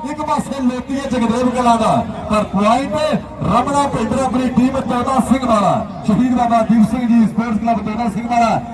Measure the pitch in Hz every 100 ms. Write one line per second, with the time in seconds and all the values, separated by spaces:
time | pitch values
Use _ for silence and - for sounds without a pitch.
0 | 262 302 294 294 - 269 247 254 247 269
1 | 247 247 220 240 247 254 240 226 196 -
2 | - - - 208 - 190 208 247 277 302
3 | 302 226 - - 160 220 269 285 285 254
4 | 226 269 262 254 254 - 254 269 240 247
5 | 269 262 - 262 247 220 180 110 - -
6 | - 208 254 240 208 233 220 233 214 254
7 | 240 233 214 - 233 214 226 226 214 220
8 | 233 220 233 240 233 180 -